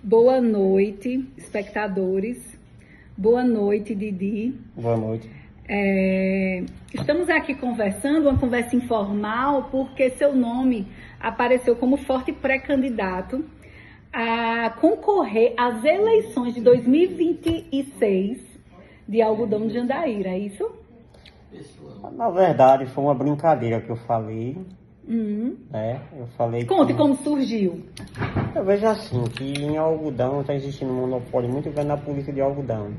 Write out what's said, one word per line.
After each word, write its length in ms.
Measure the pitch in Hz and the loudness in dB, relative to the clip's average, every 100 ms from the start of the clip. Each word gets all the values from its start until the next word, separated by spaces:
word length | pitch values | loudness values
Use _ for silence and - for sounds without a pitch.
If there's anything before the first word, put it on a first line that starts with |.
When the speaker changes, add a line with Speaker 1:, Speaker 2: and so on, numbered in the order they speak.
Speaker 1:
Boa 360 | 202 226 240 262 | 4 6 6 6
noite, 880 | 240 208 190 190 202 208 247 262 262 - | 4 4 4 4 2 -2 -4 -4 -6 -14
espectadores. 1200 | - 214 202 214 208 190 185 190 208 247 - - - - - - - - | -10 -8 -6 -4 -4 -2 0 -2 -2 -8 -14 -20 -20 -20 -20 -20 -20 -2
Boa 280 | 196 240 | 2 4
noite, 500 | 254 220 202 208 208 | 4 2 2 0 -2
Didi. 580 | 208 208 185 196 208 233 277 - | -6 -6 -4 -4 -4 -4 -6 -14
Speaker 2:
Boa 220 | - 117 113 | -6 -2 0
noite. 340 | 110 113 - - - - - | -2 -6 -8 -20 -20 -20 -6
Speaker 1:
É, 960 | 202 196 196 190 190 190 190 190 185 180 - - | -2 2 2 2 0 0 0 -2 -4 -8 -12 -14
estamos 360 | - - 302 349 | -8 -2 0 2
aqui 260 | 320 302 | 0 0
conversando, 760 | 262 247 226 202 196 277 302 294 | -6 -4 -2 -2 -2 0 4 4
uma 80 | 262 | 4
conversa 380 | 254 240 233 | 2 0 0
informal, 920 | 247 247 226 202 202 208 226 277 285 262 | -2 0 -2 0 -2 -2 -2 0 0 0
porque 400 | 262 269 - 262 | -4 -4 0 0
seu 240 | 254 285 | 2 2
nome 540 | 269 233 240 262 233 196 - - - | 2 0 0 0 0 -4 -12 -20 -8
apareceu 560 | - 208 240 247 247 233 | -8 -2 2 2 2 2
como 200 | 254 277 | 2 0
forte 340 | - 262 254 | 0 -2 -2
pré-candidato 1120 | 285 269 269 262 277 262 226 190 185 185 262 320 - - - - - - | -6 -2 -2 0 0 0 -2 -4 -4 -6 -8 -8 -14 -20 -20 -20 -20 -12
a 580 | - 226 233 233 233 226 226 | -6 -2 0 0 0 -2 2
concorrer 760 | 220 - - 403 254 214 233 - | 2 2 2 2 2 2 2 2
às 280 | 240 226 | -2 0
eleições 680 | 262 359 440 440 - - 240 | 2 4 4 4 2 -4 -4
de 60 | 240 | 2
dois 240 | 240 247 | 6 6
mil 180 | 240 285 | 6 4
e 40 | 370 | 4
vinte 640 | - 339 339 330 330 - | 2 0 0 -2 -2 -2
e 140 | 277 269 - | -4 -4 0
seis 480 | 220 190 202 254 - - - - - - - | 2 2 0 -4 -12 -20 -20 -20 -20 -20 -4
de 160 | 214 | 2
Algodão 460 | 220 214 226 208 220 | 4 2 0 0 -2
de 60 | |
Jandaíra, 560 | 220 247 277 330 208 185 | -2 -2 -2 -2 -2 -4
é 80 | 185 | -4
isso? 280 | 202 - 440 - - - - - - - - - - - 143 - - - | -6 -6 -8 -8 -20 -20 -20 -20 -20 -20 -20 -20 -20 -20 -20 -16 -14 -4
Speaker 2:
Na 120 | 233 | -2
verdade, 580 | 175 185 131 131 135 131 | 4 4 8 8 8 4
foi 180 | 131 | -2
uma 100 | 139 | 0
brincadeira 680 | 135 135 147 160 147 117 113 | 2 2 2 2 2 2 -2
que 100 | 113 | -4
eu 60 | 117 | -10
falei, 640 | - 117 110 110 117 165 185 - - - | -2 -2 -2 -6 -6 -8 -12 -18 -20 -20
Speaker 1:
Uhum. 520 | - 226 214 208 240 359 - | -6 -4 -2 -4 -4 -6 -10
Speaker 2:
né? 320 | 110 110 123 - 147 | -6 -4 -6 -10 -14
Eu 120 | 120 - | -14 -4
falei 260 | 117 117 | -2 -2
Speaker 1:
Conte 280 | 120 381 285 | 0 4 4
Speaker 2:
que 60 | - | 4
Speaker 1:
como 180 | 294 269 | 2 2
surgiu. 680 | 302 294 240 226 190 165 151 - - - - - - | -2 -2 -2 0 -2 -4 -14 -16 -16 -8 -6 -4 -4
Speaker 2:
Eu 100 | 330 | -2
vejo 220 | 190 202 220 | 0 2 2
assim, 380 | 202 - 120 | 0 -2 -4
que 280 | 120 - 135 143 | -4 -6 -8 -4
em 160 | 147 156 | -4 0
algodão 680 | 160 160 156 123 127 143 | 0 0 -4 -2 -2 -2
tá 100 | 139 | -2
existindo 380 | 143 139 139 135 | -4 -4 -8 -4
um 80 | 127 | -2
monopólio 500 | 127 127 - 127 120 | -2 -4 -4 -2 -2
muito 180 | 131 151 | -4 -4
grande 180 | 143 147 | -4 -2
na 80 | 147 | -4
política 360 | 151 143 139 | -4 -6 -6
de 80 | 135 | -2
algodão 520 | 135 139 131 110 104 | -2 -2 -4 -6 -6